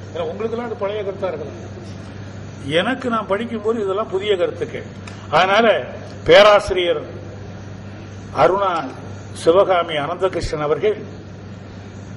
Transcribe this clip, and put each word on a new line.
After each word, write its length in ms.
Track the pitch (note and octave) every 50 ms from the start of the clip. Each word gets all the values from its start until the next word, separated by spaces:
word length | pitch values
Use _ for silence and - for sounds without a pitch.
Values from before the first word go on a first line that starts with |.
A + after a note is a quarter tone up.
| - - -
ஏன்னா 60 | E3
உங்களுக்கெல்லாம் 460 | F3 D#3+ F#3 G3+ A3 A3+ A3+ A#3 A#3+
அது 100 | A3+ G#3+
பழைய 260 | - G3+ G3 G#3 G#3+ G3
கருத்தா 260 | G3 F#3 F#3 F#3+ F3+
இருக்கலாம், 340 | D#3+ D3+ D3+ C#3 - - - - - - - - - - - - - - - - - - - - - - -
எனக்கு 420 | C3+ D3+ E3+ F#3+ A#3 C4 C4 B3+ B3
நான் 180 | A#3 A3 G#3
படிக்கும்போது 560 | F3 F#3+ G#3 A#3 A3+ A#3 G#3+ G#3 A3 A#3 A#3 G3+
இதெல்லாம் 280 | F#3+ F#3+ G3+ A3 -
புதிய 260 | F#3 F#3+ G3+ G#3 G3+
கருத்துக்கள். 480 | F3 F3 D#3 - - D3+ - - A#2 G2+ - - - - - - - - -
அதனால 360 | D3 D#3+ F#3 F#3+ G3 A3 A#3 G#3+ F#3 D3 A#2+ - - - - - - - -
பேராசிரியர் 800 | D#3+ E3 F#3+ G#3 G#3+ G#3 G3 - - F#3+ F#3 F3 E3+ D#3+ C#3+ C3 - - - - - - - - - - - - - - - - - - - - - - - - - -
அருணா 500 | B2+ D3 E3 F#3 G3+ G3 F#3 F3 D#3+ C3+ C3 - - - - - - - - -
சிவகாமி 640 | - - E3 E3 G3 G3 - F#3 F3 E3+ E3+ D#3+
அனந்தகிருஷ்ணன் 680 | D3 C#3 D#3 F3 F3 F#3+ F#3 - E3+ D#3 - D#3+ D3+ D3
அவர்கள் 340 | D3 D#3 C#3+ C#3 G#3+ G3 - - - - - - - - - - - - - - - - - - - - - - - -